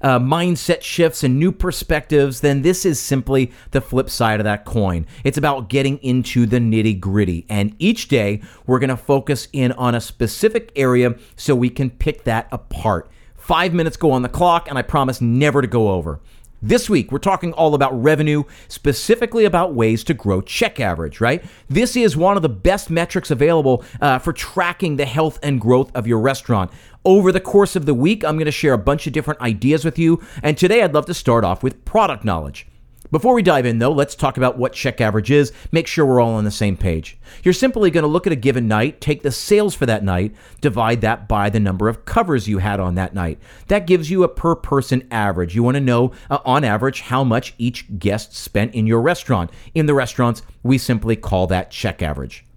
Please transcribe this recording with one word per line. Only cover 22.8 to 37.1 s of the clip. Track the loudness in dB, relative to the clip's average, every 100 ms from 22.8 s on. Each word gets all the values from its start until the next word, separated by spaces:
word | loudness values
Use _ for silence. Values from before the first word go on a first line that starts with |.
| -2
metrics | -4 -2 -4 -4
available, | 0 2 4 2 0 -2 -2
uh, | 0 0
for | -2
tracking | -6 -6 -4 -4 -2 -4 -2
the | -2
health | 0 -2 -2
and | -4 -2
growth | 2 2 2
of | -4 -2
your | 0
restaurant. | 0 -2 -2 -2 -2 -8 -20 -4
Over | 4 6 6
the | 2
course | 2 2 4 0
of | 0
the |
week, | 2 2 0
I'm | -2 -2
gonna | -2
share | 0 0
a | 2
bunch | 0 -2 -2
of |
different | -6 -6 -4
ideas | -4 0 2 2
with | 0 0
you, | 2 2 -2 -4
and | -2 2
today | 4 4
I'd | 4
love | 0 -2
to |
start | -4 2 2
off | 2 -2
with | -4 -6
product | -2 0 0 0
knowledge. | -4 -4 -6 -14 -20 _ -20 -20 -4
Before | 0 2
we | 4
dive | 4 2
in, | 2 0
though, | 0
let's | 2 -2
talk | -2 -4 0
about | -2 0
what | -6
check | -4 -6 0
average | 0 0 2
is. | 2 2 -4 -4
Make | -2 -2
sure | 0
we're | 4 4
all | 2
on | 0
the | -2
same | 0 -2 0
page. | -2 -2 -8